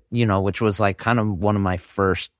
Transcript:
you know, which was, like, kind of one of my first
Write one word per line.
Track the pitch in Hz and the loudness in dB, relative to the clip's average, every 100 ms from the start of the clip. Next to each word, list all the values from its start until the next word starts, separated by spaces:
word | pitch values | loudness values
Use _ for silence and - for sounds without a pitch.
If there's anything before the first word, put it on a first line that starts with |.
| _ | _
you | 120 113 | -2 0
know, | 98 | 2
which | 98 98 | 0 0
was, | 110 98 | -2 0
like, | 101 92 | 0 0
kind | 113 120 | 0 0
of | 107 | 0
one | 90 104 104 | 0 0 2
of | |
my | 98 90 | 0 -2
first | - - 95 92 - | -6 0 0 0 -4